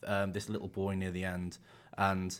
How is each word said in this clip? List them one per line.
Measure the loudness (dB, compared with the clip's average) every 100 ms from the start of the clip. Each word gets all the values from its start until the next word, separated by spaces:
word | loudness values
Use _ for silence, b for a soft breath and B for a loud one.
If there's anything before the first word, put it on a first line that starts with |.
| 0
um, | 2 2
this | -2 -2
little | -4 -2
boy | 0 0 2
near | 0
the | 0
end. | -2 -2 -4 -6 B B B 2
And, | 4 4 0 -4